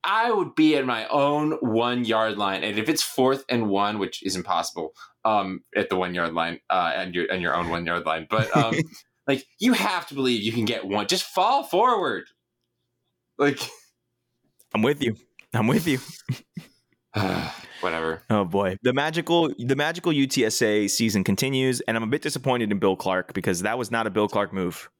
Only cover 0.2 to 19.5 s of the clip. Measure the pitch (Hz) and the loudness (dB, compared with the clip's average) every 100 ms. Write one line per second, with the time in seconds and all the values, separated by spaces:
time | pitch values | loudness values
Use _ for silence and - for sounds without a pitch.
0.2 | 233 214 156 - 156 147 131 117 110 143 | 2 0 -2 4 4 6 2 -2 0 2
1.2 | 139 147 151 156 127 110 120 123 117 110 | 2 2 0 0 0 2 2 0 2 2
2.2 | 110 101 98 95 101 104 110 156 - - | 2 0 -2 -2 -2 -2 0 0 -2 2
3.2 | 131 135 - 123 110 98 101 107 95 - | 2 2 0 0 2 2 2 0 -4 -4
4.2 | 95 90 87 85 85 - 80 - - _ | -6 -6 -2 -2 -2 -6 -10 -10 -20 _
5.2 | 110 107 92 92 _ - 98 92 90 87 | 2 2 0 -8 _ -2 0 0 0 -2
6.2 | 85 82 82 85 _ 92 82 73 92 87 | -2 0 -2 -4 _ 0 0 -2 -4 -2
7.2 | 87 92 87 78 85 85 85 87 78 80 | -2 -2 0 0 -2 -2 -2 -2 -2 -4
8.2 | 78 113 107 123 113 143 160 - _ _ | -2 0 2 2 2 0 -4 -8 _ _
9.2 | - 135 - _ 233 240 202 185 - 139 | -2 -2 -4 _ 2 2 0 -2 -6 -2
10.2 | 131 117 107 117 110 113 98 104 101 180 | 0 0 0 -2 -2 -2 -2 -2 0 -2
11.2 | - - 202 277 - - 247 226 160 98 | -2 0 2 2 0 2 4 2 0 -4
12.2 | - _ _ _ _ _ _ _ _ _ | -8 _ _ _ _ _ _ _ _ _
13.2 | _ - 143 143 - - _ _ _ _ | _ 0 0 0 -10 -14 _ _ _ _
14.2 | _ _ _ _ _ 110 117 147 127 107 | _ _ _ _ _ 0 0 2 -2 -4
15.2 | _ _ _ 113 110 - 165 127 - - | _ _ _ 0 2 2 2 -2 -4 -18
16.2 | - 131 _ - - _ _ _ _ 110 | -8 -8 _ -18 -18 _ _ _ _ -4
17.2 | 95 87 78 - - - 92 82 80 80 | -2 -2 -6 -12 -18 -8 -4 -2 -4 -6
18.2 | _ 107 92 98 98 95 123 131 151 160 | _ 0 2 0 0 0 0 0 0 -2
19.2 | 160 170 160 | 2 2 2